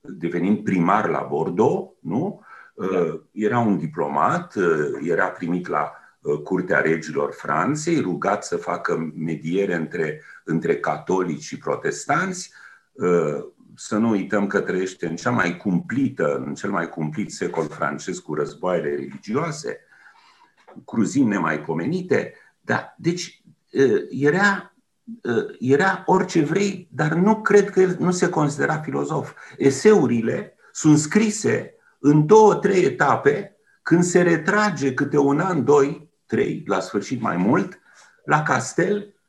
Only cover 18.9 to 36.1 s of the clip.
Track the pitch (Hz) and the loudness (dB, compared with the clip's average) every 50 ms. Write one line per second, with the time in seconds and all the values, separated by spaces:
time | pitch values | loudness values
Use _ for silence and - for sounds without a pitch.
18.9 | 71 71 69 67 67 71 - - 107 135 156 170 147 - - - - - _ _ | -6 -6 -8 -10 -14 -16 -10 -6 -4 -4 -4 -4 -8 -10 -10 -12 -12 -12 _ _
19.9 | _ _ _ - _ _ _ _ _ _ _ _ _ _ _ - - - - - | _ _ _ -20 _ _ _ _ _ _ _ _ _ _ _ -20 -20 -20 -18 -8
20.9 | - 113 104 85 - 135 139 110 101 101 82 80 78 76 76 - 80 78 85 - | -2 -2 -2 0 2 2 2 2 2 0 0 -2 -2 -4 -4 -6 -4 -4 -2 -2
21.9 | 170 185 180 180 - - - - - - - _ _ _ _ - 123 - - - | -4 -4 -2 0 0 0 0 -4 -10 -20 -20 _ _ _ _ -4 -4 -4 -4 -8
22.9 | - _ - 165 175 175 - - - _ _ - - _ _ _ - - 135 127 | -18 _ -4 -4 -4 -4 -6 -12 -14 _ _ -20 -20 _ _ _ 2 2 4 4
23.9 | 107 - - - - 123 139 147 147 185 202 208 196 185 - - _ _ _ _ | 4 2 -2 -4 -6 0 2 2 2 4 4 2 2 0 -6 -14 _ _ _ _
24.9 | _ _ _ - 226 - _ 120 120 110 - - - - - 127 135 147 190 190 | _ _ _ -18 -18 -10 _ -2 -2 -2 -2 -4 -8 -6 2 2 4 4 4 2
25.9 | 185 185 - - 175 185 202 - - 170 151 143 160 196 202 202 - - - _ | 0 -2 0 2 2 2 2 2 2 0 2 2 2 0 0 0 -2 -6 -12 _
26.9 | - 127 156 151 160 170 180 208 233 - - - - 208 196 196 - - 185 185 | -4 -2 -2 0 2 4 4 4 4 2 2 6 6 6 6 6 4 2 4 4
27.9 | 180 - - 180 180 180 - 170 - 160 151 143 - - 135 - 156 151 151 - | 2 0 0 0 2 2 0 0 2 0 0 0 0 -2 -2 -2 -2 -4 -4 -6
28.9 | 135 143 143 143 156 143 123 - - - - - - - - 139 135 - - 214 | -4 -4 -4 -2 -4 -6 -6 -8 -14 -18 -20 -20 -8 2 2 2 2 6 6 8
29.9 | 214 196 151 120 120 117 110 117 - - 208 - _ _ _ - _ - - 156 | 8 8 6 4 2 0 0 -2 -4 -4 -6 -10 _ _ _ -18 _ 0 6 6
30.9 | 151 147 151 - - 214 226 214 208 - - - 117 - - - - _ _ _ | 6 6 6 4 2 2 4 4 0 -2 0 0 0 0 -2 -8 -16 _ _ _
31.9 | _ _ - 147 147 151 151 151 208 220 220 208 - - - 196 196 185 175 139 | _ _ 2 4 6 6 6 8 8 10 10 8 6 4 2 2 2 4 4 2
32.9 | - - 151 139 120 - - 139 156 180 202 - _ _ _ _ _ _ _ - | 2 2 2 2 2 4 4 2 2 2 -4 -10 _ _ _ _ _ _ _ 2
33.9 | 160 170 175 175 - 180 175 175 165 151 - - 196 208 214 208 175 139 135 135 | 4 4 4 4 4 4 4 4 2 2 0 0 0 2 2 0 -2 -2 -4 -4
34.9 | 127 123 139 - - 147 143 139 139 147 170 190 185 156 123 131 147 147 139 143 | -2 -2 -4 0 2 2 2 2 2 0 0 -2 -2 -2 2 4 6 6 6 2
35.9 | 165 - - _ | 0 -8 -14 _